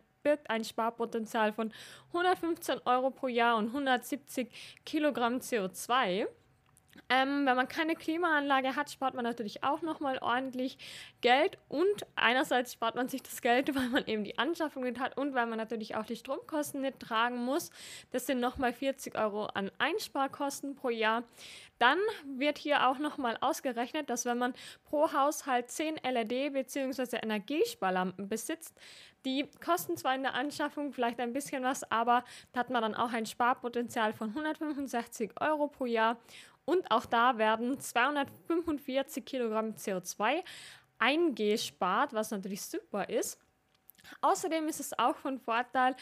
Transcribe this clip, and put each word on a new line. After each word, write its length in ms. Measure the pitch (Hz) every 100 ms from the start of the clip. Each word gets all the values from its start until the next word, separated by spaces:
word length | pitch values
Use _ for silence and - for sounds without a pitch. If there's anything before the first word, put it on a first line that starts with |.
| _ _
birgt 260 | 285 294 -
ein 140 | 226
Sparpotenzial 880 | 214 - 226 240 233 233 220 233 214
von 220 | 214 220 - - - -
hundertfünfzehn 640 | 349 359 370 330 330 - 269 -
Euro 240 | 254 262
pro 180 | 254 262
Jahr 300 | 233 233 233
und 160 | 220
hundertsiebzig 720 | 277 269 247 247 285 - - 240 - - - -
Kilogramm 560 | 208 302 233 233 247
C 180 | - 240
O 80 | 185
zwei. 640 | - - 247 220 185 359 - _ _ _ _ _ - -
Ähm, 360 | 254 269 285 277
wenn 120 | 254
man 100 | 254
keine 280 | - 320 320
Klimaanlage 800 | - 320 349 302 285 269 262 254
hat, 140 | 285
spart 260 | - 269 262
man 100 | 233
natürlich 380 | 233 208 -
auch 180 | 262 302
nochmal 380 | 330 311 285 262
ordentlich 580 | - 240 269 254 262 - - - - -
Geld. 380 | 240 254 381 - -
Und 380 | 269 381 403 - -
einerseits 560 | 220 254 277 254 262
spart 240 | - 226 226
man 140 | 247
sich 120 | 262
das 200 | - -
Geld, 340 | 240 240 285 277
<laughs> 0 |
weil 140 | 247
man 160 | 262 185
eben 180 | 220
die 140 | 202 -
Anschaffung 460 | 262 339 302 269
nicht 160 | 254 240
hat 180 | 262 -
und 160 | 285
weil 140 | 262 233
man 100 | 220
natürlich 400 | 220 233 214 -
auch 80 | 214
die 100 | 226
Stromkosten 640 | - 302 - 302 294 285
nicht 220 | 269 262
tragen 420 | - 220 240 247
muss. 280 | 240 302 - - - - -
Das 140 | 254 -
sind 140 | 254
nochmal 320 | 240 247 247
vierzig 460 | 240 269 269 - -
Euro 300 | 214 208 208
an 240 | - 196 -
Einsparkosten 1000 | 262 415 - 294 269 - 285 - 277 277
pro 140 | 254
Jahr. 340 | 233 220 226 240 - - - - -
Dann 180 | 240 320 427 415 277 262
wird 220 | 294 294
hier 280 | 294 277 254
auch 100 | 262
nochmal 400 | 302 - 247 220
ausgerechnet, 680 | 262 320 269 226 240 311 294
dass 140 | 240
wenn 140 | 240 240
man 160 | 247 254 - - -
pro 260 | 294 311
Haushalt 580 | 302 277 302 - 247 247
zehn 280 | - 311 311
L 180 | 254 247
E 80 |
D 260 | 220 247 285
beziehungsweise 640 | 277 262 285 262 277 254 226
Energiesparlampen 1120 | 220 214 190 294 466 - 190 185 185 - 202
besitzt, 500 | 220 - 330 - - - - - _ 262
die 240 | 269 277 -
kosten 320 | - 349 - 330
zwar 200 | 269 262
in 80 |
der 100 | 262
Anschaffung 580 | 240 285 - 294 - 285
vielleicht 280 | 254 233 240
ein 100 | 240
bisschen 320 | 247 - 277
was, 260 | 254 262 -
aber 360 | 220 233 240 247 - -
da 80 | 254
hat 100 | 240
man 120 | 247
dann 120 | 220
auch 200 | - 233
ein 120 | 226 220
Sparpotenzial 840 | - 240 254 240 240 233 247 214
von 240 | 220 220 233
hundertfünfundsechzig 960 | 302 311 302 277 277 240 233 - 208 -
Euro 280 | 294 302 294
pro 180 | - 254
Jahr. 320 | 226 226 233 - - - _ -
Und 260 | 349 -
auch 140 | 226 -
da 320 | 233 240 233
werden 420 | 214 220 240 277
zweihundertfünfundvierzig 1500 | - 240 254 294 277 - - 330 339 285 - 254 269 - -
Kilogramm 500 | 262 233 214 220 214
C 180 | -
O 80 | 185
zwei 420 | 180 - 214 320 370 - - - _ -
eingespart, 1160 | 226 302 339 220 208 220 - - 185 202 277
was 180 | 220 214
natürlich 300 | 208 190 196
super 480 | - 339 - 202 -
ist. 300 | 226 392 - _ _ _ _ _ _ - -
Außerdem 460 | 294 381 349 320 311
ist 120 | -
es 180 | 277 -
auch 180 | 240 311
von 220 | 294 269
Vorteil, 560 | - 226 247 262 254 262